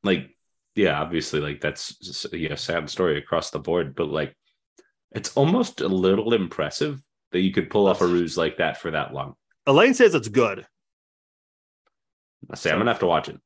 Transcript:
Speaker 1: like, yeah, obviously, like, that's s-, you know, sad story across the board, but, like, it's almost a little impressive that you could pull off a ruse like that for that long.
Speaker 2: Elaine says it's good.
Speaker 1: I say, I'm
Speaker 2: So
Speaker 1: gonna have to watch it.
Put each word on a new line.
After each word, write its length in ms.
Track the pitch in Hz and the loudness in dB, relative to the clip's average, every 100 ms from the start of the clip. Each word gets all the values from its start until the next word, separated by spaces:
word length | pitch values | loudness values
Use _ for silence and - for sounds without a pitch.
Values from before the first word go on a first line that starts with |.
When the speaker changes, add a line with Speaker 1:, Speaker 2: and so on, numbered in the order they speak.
Speaker 1:
like, 340 | 104 87 - _ _ _ _ | 2 0 -2 _ _ _ _
yeah, 260 | - 95 73 | 0 2 2
obviously, 400 | 80 85 76 78 | -2 -4 -2 -4
like, 220 | 73 71 | -4 -4
that's 340 | 78 73 - - 95 | -6 -6 -12 -14 -14
s-, 200 | 71 - | -12 -10
you 160 | 87 78 | -8 -6
know, 40 | |
sad 360 | 73 - 85 76 | -8 -4 -6 -6
story 260 | - 90 78 | -2 0 0
across 320 | - 82 - | -2 -4 -4
the 100 | - | -8
board, 360 | 73 87 76 | -2 -2 -2
but, 140 | 67 80 | -4 -4
like, 280 | 73 73 _ _ _ _ _ _ _ _ | -4 -6 _ _ _ _ _ _ _ _
it's 240 | - - - | -10 -4 2
almost 420 | 147 226 240 - | 2 2 0 -4
a 80 | - | -2
little 460 | 95 92 98 110 | 2 2 2 2
impressive 680 | 117 90 - 76 - 151 139 _ _ _ | 0 0 -4 -6 -2 -4 -6 _ _ _
that 80 | 90 | 0
you 100 | 95 | 0
could 200 | 95 - | 0 0
pull 160 | 107 98 | 2 4
off 160 | 90 | 4
a 40 | 90 | 2
ruse 300 | 87 85 85 | 2 0 -2
like 220 | 80 - | -2 0
that 180 | 82 - | -2 -2
for 120 | 85 | -6
that 240 | 78 71 | -6 -6
long. 220 | 69 71 - _ _ - | -8 -10 -14 _ _ 2
Speaker 2:
Elaine 280 | 139 233 | 6 6
says 200 | 262 233 | 6 6
it's 140 | 160 110 | 6 0
good. 380 | 107 117 95 - _ _ _ _ _ _ _ _ _ _ _ _ _ _ _ _ _ - | 2 2 0 -14 _ _ _ _ _ _ _ _ _ _ _ _ _ _ _ _ _ -18
Speaker 1:
I 60 | - | -6
say, 120 | 82 | -2
I'm 40 | |
Speaker 2:
So 60 | 80 | 0
Speaker 1:
gonna 100 | 113 | 0
have 100 | 110 | 0
to 60 | 92 | 2
watch 240 | 80 76 | 2 0
it. 100 | 78 | -14